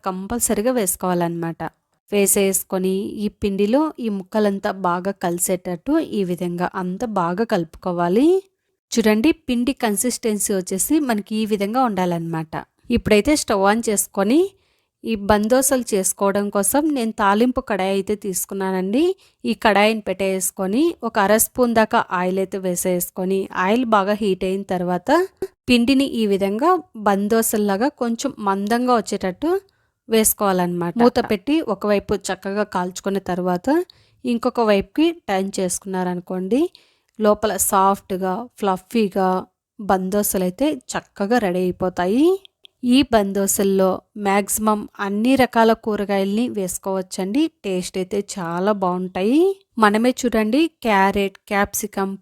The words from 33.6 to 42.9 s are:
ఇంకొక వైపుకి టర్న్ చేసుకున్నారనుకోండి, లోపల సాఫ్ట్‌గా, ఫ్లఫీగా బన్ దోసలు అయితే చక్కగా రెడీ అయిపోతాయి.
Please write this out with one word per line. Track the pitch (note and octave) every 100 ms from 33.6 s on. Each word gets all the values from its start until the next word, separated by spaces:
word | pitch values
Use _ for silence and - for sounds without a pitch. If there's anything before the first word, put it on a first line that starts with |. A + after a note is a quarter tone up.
| - D#4+ F#4 _ _ _
ఇంకొక | B3 A#3 B3+ B3 A3
వైపుకి | G3 F#3+ - E4 E4+ -
టర్న్ | F#3+ G3 G3
చేసుకున్నారనుకోండి, | F#3 - G3 F#3 F3+ F3+ - F#3 F#3+ B3 F4+ - _ _ _ -
లోపల | G#3+ G#3 A3 F#3+ -
సాఫ్ట్‌గా, | G3 F#3+ G3 - F#3 F#3 F#3 B3 -
ఫ్లఫీగా | G3+ F#3 - A#3 G#3 G3 F#3 F#3 - _ _ -
బన్ | G3 F#3+ F#3
దోసలు | G3+ G3+ F#3+ F3+
అయితే | F3+ D4 C4+ -
చక్కగా | F3+ - - G3+ B3 G3+
రెడీ | F3+ F3+
అయిపోతాయి. | F3 F3+ F3+ F3+ A#3 E4 G4 - _ _ - B3